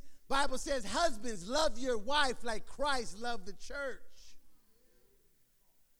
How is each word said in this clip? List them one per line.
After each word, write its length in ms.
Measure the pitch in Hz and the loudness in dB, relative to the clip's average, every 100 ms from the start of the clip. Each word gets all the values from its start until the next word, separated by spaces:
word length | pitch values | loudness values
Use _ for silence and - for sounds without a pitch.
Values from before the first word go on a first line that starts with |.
| - - - | -8 -8 0
Bible 320 | 269 285 262 | 4 4 2
says, 260 | 311 269 202 | 0 -2 0
"Husbands, 640 | 269 330 214 247 196 180 | 2 2 2 0 -4 0
love 320 | 285 311 233 | 2 4 2
your 180 | 262 226 | 2 0
wife 460 | 208 294 269 - | 2 4 2 2
like 240 | 240 214 - | 0 0 -2
Christ 500 | - 285 254 220 190 | -2 0 0 -2 -4
loved 300 | 240 233 - | -2 -2 -2
the 60 | |
church." 800 | - - 277 269 196 - - - - - - _ _ _ _ _ _ _ _ _ _ _ _ _ | -6 -8 -6 -6 -6 -10 -10 -12 -12 -14 -20 _ _ _ _ _ _ _ _ _ _ _ _ _